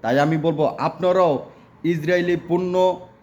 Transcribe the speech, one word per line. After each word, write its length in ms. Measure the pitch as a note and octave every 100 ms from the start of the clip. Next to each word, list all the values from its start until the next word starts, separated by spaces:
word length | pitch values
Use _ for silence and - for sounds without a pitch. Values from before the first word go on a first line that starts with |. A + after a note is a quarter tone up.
তাই 180 | A2+ C3
আমি 180 | D3 D#3+
বলবো, 280 | D#3+ D3+ D3
আপনারাও 840 | - D3 - F3+ F#3 F3 C3+ - - - -
ইসরায়েলি 540 | E3 E3+ D3+ F3+ F3 F3 -
পণ্য 520 | F3 F3+ F3+ F#3 F3 - -